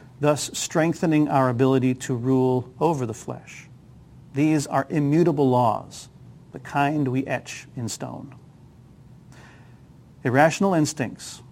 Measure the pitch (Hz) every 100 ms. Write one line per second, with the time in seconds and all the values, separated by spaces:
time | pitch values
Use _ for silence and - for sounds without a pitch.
0 | - - 147 147 - - - 175 160 156
1 | 180 151 151 143 131 120 131 131 127 127
2 | - 127 123 131 127 127 123 - 151 156
3 | 120 110 - 123 - - - - - -
4 | - - - 135 156 156 135 - 139 165
5 | 143 156 175 147 135 123 120 104 - -
6 | - - - - - - - 143 143 151
7 | 135 127 - 127 - - - - 113 -
8 | 127 123 - - - - - - - -
9 | - - - - - - - - - -
10 | - - - 123 160 147 196 175 147 -
11 | 113 - - - -